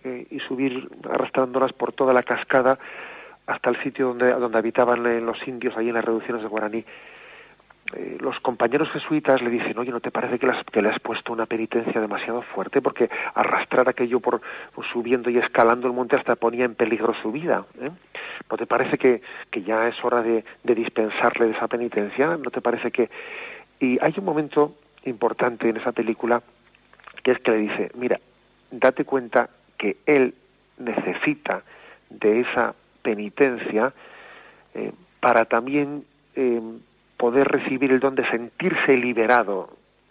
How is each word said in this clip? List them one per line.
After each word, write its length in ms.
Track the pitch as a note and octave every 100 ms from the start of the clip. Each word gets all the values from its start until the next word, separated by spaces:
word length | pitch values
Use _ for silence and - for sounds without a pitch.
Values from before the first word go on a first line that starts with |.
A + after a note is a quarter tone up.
| C3
eh, 200 | B2 -
y 80 | C#3+
subir 500 | - C3 C3+ B2+ - - -
arrastrándolas 640 | - - - C3 B2+ C3
por 180 | - A#2+
toda 220 | - C3+
la 100 | B2+
cascada 560 | - A#2+ - C3+ B2+ C3+ - - - - - - -
hasta 220 | - B2+
el 140 | A#2+
sitio 240 | C#3 B2+ B2+
donde, 240 | A#2+ B2
donde 260 | B2 B2 A2+
habitaban, 480 | A2 A#2+ B2 A#2+ A#2+
eh, 140 | A#2
los 260 | A#2 A#2 -
indios, 300 | B2 A#2+ A2
allí 140 | A#2
en 60 | A#2
las 100 | A#2
reducciones 360 | A2+ - A#2+
de 60 | G#2+
Guaraní. 380 | G#2+ G#2+ A2+ - - - - - - - _ _ _ -
Eh, 240 | - - -
los 180 | C3+ -
compañeros 500 | - A#2 A#2+ C#3+ D#3
jesuitas 500 | D3+ - D#3 C3+ C3+
le 80 | A#2+
dicen, 280 | A#2 G#2 A2+
"Oye, 140 | B2
¿no 80 | A#2+
te 100 | B2
parece 300 | A2+ A#2+ A#2
que 80 | C3
le 60 |
has, 120 | A2 -
que 140 | A2+
le 80 | G#2+
has 100 | -
puesto 320 | - A2+ -
una 120 | A#2 A2+
penitencia 540 | A2+ A2 A#2+ A2+ A#2
demasiado 420 | G#2+ - - A#2
fuerte? 400 | - - F#2+ C#3
Porque 280 | C3+ - A#2 - - -
arrastrar 540 | - - - B2+ B2+
aquello 320 | - B2 B2
por, 200 | - - - - -
por 120 | - A#2
subiendo 420 | A#2+ A#2 B2 A#2+
y 80 | A#2+
escalando 500 | G#2 - A#2 B2 B2+
el 60 |
monte 220 | B2 A#2+ C3+
hasta 220 | - A#2
ponía 260 | A#2 A#2
en 120 | B2+ A2
peligro 380 | A2 A2 A2+ A2
su 120 | A2
vida, 320 | B2+ E3 G2+ F#2+ -
¿eh? 100 | C3 F3+ _ - - - -
¿No 80 | A2
te 80 | A2+
parece 320 | A#2 B2+ C3
que, 240 | C3 A#2 - - -
que 120 | A2+
ya 260 | F#2 A2 A#2
es 120 | A2+
hora 200 | A#2+ A#2+
de, 220 | A2+ A2+ - -
de 120 | B2 A2+
dispensarle 720 | A#2 - A2 - A#2+ - A2+
de 40 |
esa 160 | A2 A2+
penitencia? 720 | A#2+ A#2+ A2 G#2 B2 D3 E3+
¿No 120 | B2+
te 120 | C3
parece 280 | A#2+ A#2 A#2+
que...?". 200 | - A2+ - - - - - - -
Y 180 | C3 B2+
hay 120 | D#3 E3
un 80 | G3
momento 500 | D#3 D3 - D3 - _ _
importante 640 | - A2+ A#2 A2+ B2 A2+ A2+
en 80 | A2
esa 160 | -
película 500 | A#2 A2 A2 A#2 A#2 - _ _ _ _ _ - -
que 100 | -
es 80 | B2
que 120 | -
le 60 | A2
dice, 340 | G#2+ G2+ G2 B2
"Mira, 260 | B2 - _ _ _ _ -
date 320 | A#2+ C3 -
cuenta 460 | D3+ C3+ A#2+ B2+ A#2+ _ _ -
que 200 | G#2 - -
él 280 | D3 B2+ - _ _ _ -
necesita 840 | B2 G#2 - A2 - D3 - F#2 - - - - -
de 300 | E2 G#2 A2
esa 360 | A#2 B2 A2+ - _ _
penitencia, 880 | - G#3 G#3 - C#3 A#2+ - G#2+ B2+ - - - - - - - _
eh, 200 | - G#2+ - _ _
para 240 | B2+ A#2
también, 640 | A2+ A#2 B2 D3 C#3+ D3 - _ _ -
eh, 260 | B2+ A#2 A2+ A2+ - _ _ -
poder 300 | A#2+ B2+ C3+
recibir 440 | C#3 - C3 C3+
el 80 | B2+
don 160 | C3+ C3+
de 100 | B2
sentirse 640 | A#2 A#2 - F3+ E3 - C3
liberado 760 | B2 A#2 A2 B2 G2+ F#2+ E2+ - _ _ _